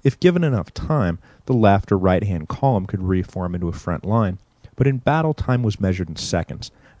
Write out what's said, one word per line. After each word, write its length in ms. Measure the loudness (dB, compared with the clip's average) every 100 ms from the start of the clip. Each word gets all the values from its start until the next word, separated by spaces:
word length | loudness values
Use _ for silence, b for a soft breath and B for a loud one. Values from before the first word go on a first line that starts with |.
If 160 | 0 2
given 240 | 2 2
enough 300 | 0 0 -2
time, 460 | -8 -2 0 0 -2 b b -2
the 80 |
left 380 | 4 6 4 2
or 60 | 2
right-hand 500 | 4 2 0 -4 -6
column 380 | -2 0 0 -2
could 180 | -4
reform 520 | 0 -2 -2 -6 -6 -4
into 120 | -4
a 60 |
front 320 | -6 -6 -6 -2
line, 320 | 0 0 -4 _ _ b -2
but 120 | 0
in 100 | 0
battle, 360 | 0 0 0
time 300 | -2 -2 0
was 160 | 0 -2
measured 300 | -2 -2 -4
in 60 | -8
seconds, 560 | -4 -4 -4 -10 -14 b b b